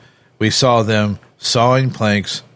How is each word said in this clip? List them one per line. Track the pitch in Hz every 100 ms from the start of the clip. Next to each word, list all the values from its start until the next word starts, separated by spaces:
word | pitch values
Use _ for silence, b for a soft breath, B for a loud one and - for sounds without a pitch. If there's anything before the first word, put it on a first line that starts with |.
| b b b b
we | 110
saw | - 131 120
them | 107 110 104 101 - _
sawing | - 120 120 131 131
planks | - 110 104 95 - -